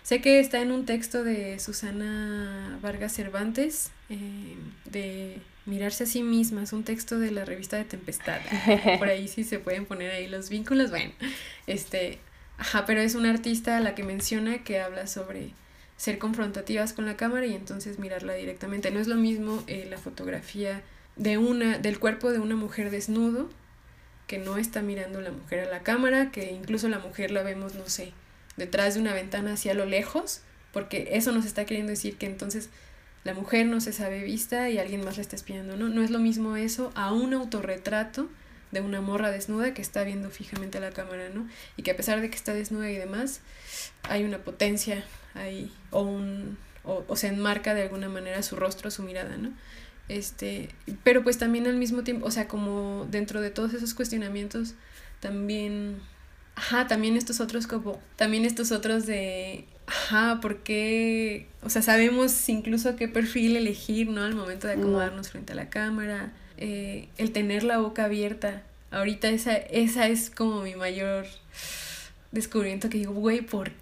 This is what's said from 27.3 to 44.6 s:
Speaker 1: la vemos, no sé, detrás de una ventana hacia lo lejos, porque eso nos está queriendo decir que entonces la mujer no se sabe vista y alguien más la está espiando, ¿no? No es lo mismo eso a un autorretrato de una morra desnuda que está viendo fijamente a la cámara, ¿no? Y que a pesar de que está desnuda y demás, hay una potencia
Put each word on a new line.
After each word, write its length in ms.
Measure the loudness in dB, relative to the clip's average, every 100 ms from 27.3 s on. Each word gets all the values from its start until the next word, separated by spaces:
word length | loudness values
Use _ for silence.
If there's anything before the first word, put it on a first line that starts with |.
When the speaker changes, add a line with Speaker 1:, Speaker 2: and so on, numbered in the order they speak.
Speaker 1:
la 140 | 0
vemos, 320 | -2 -4 -8 -8
no 100 | -6
sé, 240 | -6 -8 -14 -20 -20 -16 -10
detrás 380 | 0 4 4
de 60 | 4
una 140 | 2
ventana 380 | 0 -2 -2 -2
hacia 220 | -2 0
lo 100 | 2
lejos, 560 | 2 2 2 -2 -2 -6 -10 -20 -8
porque 380 | -6 -4 -4 0
eso 180 | 2 4
nos 160 | 4 2
está 200 | -2 -2
queriendo 240 | -2 -2
decir 260 | -4 -6 -6
que 100 | -6
entonces 440 | -6 -6 -6 -8 -16 -20 -20 -20 -12
la 100 | -6
mujer 320 | -6 2 4 4
no 140 | 2
se 120 | 0
sabe 320 | -4 -4 -4
vista 460 | -4 -4 -2 0 0
y 80 | 0
alguien 260 | 0 -2
más 140 | -4 -6
la 40 |
está 140 | -8 -10
espiando, 400 | -10 -10 -8 -4
¿no? 120 | 0
No 140 | 2
es 80 | 2
lo 80 | 4
mismo 380 | 4 4 0 0
eso 340 | -2 -2 -4 -2
a 160 | 2
un 200 | 2 2
autorretrato 960 | 0 0 -4 -4 -4 -2 0 -2 -4 -6 -6 -20 -20 -8
de 80 | -4
una 200 | -2 -2
morra 300 | 0 0 0
desnuda 420 | 0 -2 0 0
que 100 | -2
está 200 | -4 -2
viendo 280 | -2 -4 -6
fijamente 480 | -10 -8 -6 -6 -6
a 20 |
la 100 | -6
cámara, 380 | -6 -8 -8 -8
¿no? 140 | -8 -8 -10 -18 -6
Y 80 |
que 80 | 0
a 40 | 0
pesar 240 | 2 0
de 80 | 0
que 80 | -4
está 180 | -4
desnuda 360 | -4 -2 -4 -4
y 60 | -4
demás, 440 | -4 -4 -4 -6 -14 -18 -14 -12 -12 -10 -2
hay 160 | 0
una 140 | 0 -2
potencia 640 | -6 0